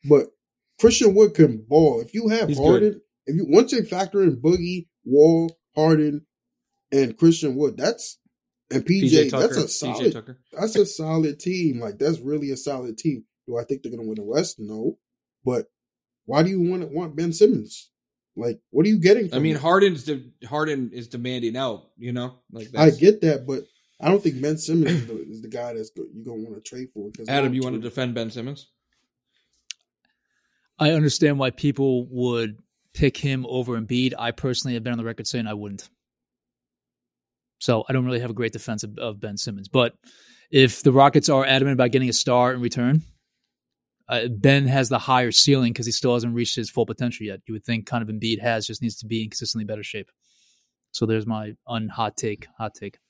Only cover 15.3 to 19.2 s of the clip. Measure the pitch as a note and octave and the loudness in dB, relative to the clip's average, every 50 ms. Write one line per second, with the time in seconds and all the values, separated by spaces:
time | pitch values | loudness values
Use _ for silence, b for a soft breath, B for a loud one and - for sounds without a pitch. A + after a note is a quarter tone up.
15.3 | _ _ _ C3 B2 - - _ _ _ _ _ _ _ _ _ _ _ _ - | _ _ _ -4 -4 -4 -6 _ _ _ _ _ _ _ _ _ _ _ _ -2
16.3 | B2+ D3 E3 F#3+ G3 F#3 E3+ F3 F#3 F3+ E3+ C3+ C3+ E3 F3+ D#3 C#3+ D3+ E3+ E3+ | 2 2 2 2 2 0 0 0 -2 -4 -6 -6 -6 -8 -8 -6 -6 -4 -4 -4
17.3 | D#3+ - G#3+ - A#3 C3 G#2+ - - - - _ _ _ _ _ _ _ _ _ | 4 4 4 4 4 0 -4 -8 -16 -20 -20 _ _ _ _ _ _ _ _ _
18.3 | _ - A#2+ A#2+ A2+ - _ _ - C3+ E3+ G#3 A3 G3+ D#3+ F#3 G#3 B3 | _ -6 -6 -6 -6 -8 _ _ 0 2 4 4 4 4 6 6 6 6